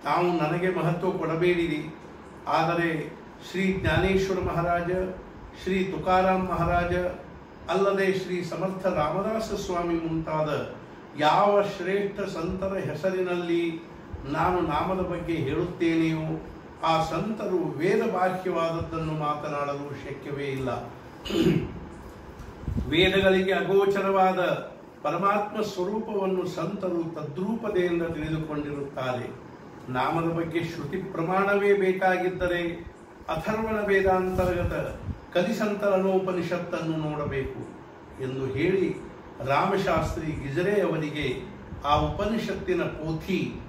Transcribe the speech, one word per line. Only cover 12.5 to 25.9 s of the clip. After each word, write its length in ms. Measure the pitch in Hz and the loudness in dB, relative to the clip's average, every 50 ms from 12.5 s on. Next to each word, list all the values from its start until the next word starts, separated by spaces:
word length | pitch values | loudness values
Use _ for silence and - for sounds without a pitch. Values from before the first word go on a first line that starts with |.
| 190 185 190 190 196 190 | -4 -2 -2 -2 -2 -2
ಹೆಸರಿನಲ್ಲಿ 1000 | 151 - 151 156 - 190 185 185 185 185 175 175 175 170 170 170 170 170 165 160 - - - - - - - - - 135 | -4 -4 -6 0 0 0 0 0 0 0 0 -2 0 0 2 2 2 0 -2 -4 -10 -14 -16 -16 -14 -14 -12 -12 -8 -6
ನಾನು 300 | 147 160 165 185 185 180 | -2 2 2 2 4 2
ನಾಮದ 460 | 165 160 147 156 170 185 190 185 180 | 2 2 2 0 2 0 0 0 0
ಬಗ್ಗೆ 260 | - 180 170 160 160 165 | -2 -2 -4 -2 -2 0
ಹೇಳುತ್ತೇನೆಯೋ, 1080 | 151 131 131 147 165 180 175 - - 170 165 165 165 160 165 160 160 160 160 160 160 - - - - - - - - - | 0 0 0 0 0 0 -2 -2 0 2 4 4 4 4 2 2 0 -2 -2 -4 -4 -6 -12 -14 -16 -16 -18 -12 -2 2
ಆ 200 | 160 165 156 156 | 4 4 4 2
ಸಂತರು 540 | - 170 170 202 220 220 214 214 190 180 175 156 151 139 135 | 2 0 -2 -2 -2 -4 -4 -2 0 0 0 0 0 -2 0
ವೇದ 240 | 160 196 214 226 226 - 185 | 2 4 4 4 2 2 2
ಬಾಹ್ಯವಾದದ್ದನ್ನು 1000 | 185 185 185 180 - - 185 170 165 165 165 165 165 165 160 165 160 160 156 156 | 2 2 2 0 0 -2 -2 0 0 0 0 0 -2 -4 -4 -4 -4 -2 -2 -2
ಮಾತನಾಡಲು 840 | 151 151 147 147 147 151 151 147 143 143 143 143 143 143 143 135 | -2 0 -2 -2 -2 -4 -4 -4 -4 -2 -2 -4 -6 -6 -8 -8
ಶಕ್ಯವೇ 500 | - - 143 139 - - 151 135 135 139 | -10 -10 -10 -10 -10 -8 -8 -6 -4 -4
ಇಲ್ಲ. 240 | 139 131 131 131 123 117 - - - - - - - - - - - - - - - 156 - - - - - - - - - - - - - - - - - - - - - - - - - - - | -4 -4 -2 -2 -2 -4 -4 -6 -10 -14 -16 -16 -18 -18 -14 -8 -2 2 4 4 6 4 4 0 -2 -6 -10 -12 -12 -14 -14 -16 -16 -16 -16 -16 -16 -16 -14 -14 -14 -14 -10 -8 -4 -4 -2 -2 0
ವೇದಗಳಿಗೆ 640 | 147 165 185 185 190 196 196 190 185 185 185 185 185 | 4 4 6 6 6 6 6 6 6 6 4 4 2
ಅಗೋಚರವಾದ 880 | 175 - 185 196 196 196 196 196 196 190 196 196 190 190 190 185 180 180 175 139 - - - - - - - - - - | 0 2 4 4 6 6 6 4 2 2 2 4 6 6 6 4 4 2 2 0 -2 -4 -10 -14 -16 -18 -20 -20 -4 -4
ಪರಮಾತ್ಮ 600 | 147 147 175 190 196 208 208 202 208 214 214 202 | -2 -2 2 2 2 2 2 0 -2 -2 -4 -4
ಸ್ವರೂಪವನ್ನು 840 | - - 185 180 190 | -2 -2 -2 -2 -2